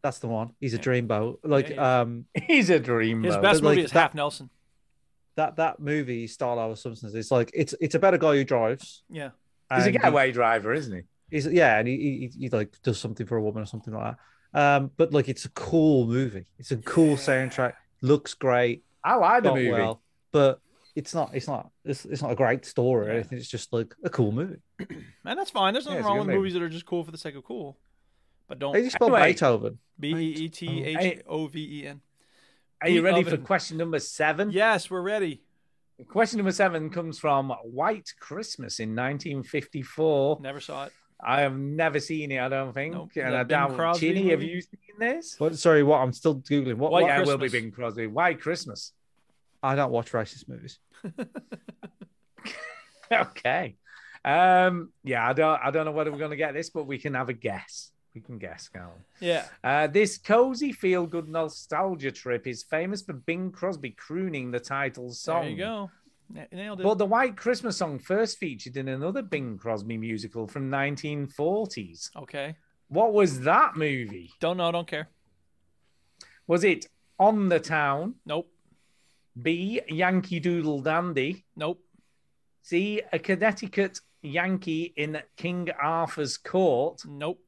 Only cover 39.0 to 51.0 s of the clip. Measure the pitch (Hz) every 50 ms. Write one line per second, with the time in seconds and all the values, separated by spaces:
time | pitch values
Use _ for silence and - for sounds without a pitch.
39 | 123 131 147 143 - 170 139 135 123 - - 147 139 - - 147 127 - - -
40 | 160 160 151 139 135 143 156 - 139 135 139 143 - - 147 139 139 135 _ _
41 | _ _ _ _ - 117 127 139 143 139 131 135 139 139 147 156 165 160 143 151
42 | 147 - 160 156 151 143 139 131 127 131 135 135 135 131 113 135 139 160 170 180
43 | 156 - _ 160 135 131 123 127 127 120 151 147 139 139 131 127 165 165 170 170
44 | 160 160 180 190 190 185 165 143 151 165 175 180 - _ - - _ _ - 208
45 | 220 233 269 339 330 - - - 147 160 165 151 - 170 160 151 143 139 156 139
46 | 131 127 123 - - 165 151 131 131 - 147 143 135 127 117 110 139 151 160 175
47 | 175 - 143 139 143 143 139 135 135 127 107 120 113 113 101 120 123 117 101 117
48 | 113 107 107 139 175 180 160 - - 151 175 170 - 139 101 - - - _ _
49 | _ _ _ _ _ _ _ _ _ _ _ _ - 135 135 139 143 127 123 117
50 | 117 - - 117 110 - - - - - 127 120 - 135 - _ _ _ _ -